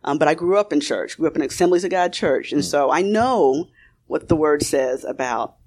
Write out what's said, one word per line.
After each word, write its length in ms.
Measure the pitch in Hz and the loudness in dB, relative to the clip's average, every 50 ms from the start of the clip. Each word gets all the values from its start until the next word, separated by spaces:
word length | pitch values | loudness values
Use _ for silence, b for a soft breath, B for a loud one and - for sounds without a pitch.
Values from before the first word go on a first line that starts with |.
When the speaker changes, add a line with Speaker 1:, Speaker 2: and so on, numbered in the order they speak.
| - | -4
Speaker 1:
um, 140 | - 143 | -4 0
but 100 | 151 160 | 2 2
I 60 | 147 160 | 2 2
grew 240 | 160 175 175 190 | 2 0 0 2
up 160 | 208 208 208 - | 0 0 0 -2
in 80 | 147 | -2
church, 360 | 143 - 117 95 - - - | 0 0 -4 -4 -4 -8 -6
grew 100 | - 160 | -4 -4
up 80 | 156 - | -2 -2
in 40 | - | -2
Assemblies 420 | 143 127 - - 180 180 180 175 190 | -4 -4 -2 0 2 2 2 2 0
of 40 | 180 | 0
God 200 | 180 185 175 175 - | 0 0 0 0 -2
church. 380 | - - 160 135 - - - | -2 0 0 0 0 -2 -2
And 100 | - 147 | -2 -2
Speaker 2:
Mm. 40 | - | -2
Speaker 1:
so 260 | - - 143 139 147 | 0 0 0 2 2
I 100 | - 165 | 2 0
know 680 | 190 196 214 214 233 262 254 214 156 135 131 151 180 b b b b b b b _ | 0 0 0 0 2 2 2 4 4 4 4 2 -2 b b b b b b b _
what 200 | _ - 151 - | _ -6 -6 0
the 80 | - 170 | 0 0
word 260 | 156 156 151 147 147 | 2 4 2 2 2
says 420 | 143 - - 139 131 127 127 131 - | 0 0 0 0 0 0 -4 -6 -6
about 500 | - 131 127 131 123 120 113 113 - _ _ _ | -10 -6 -6 -4 -2 -2 -4 -4 -6 _ _ _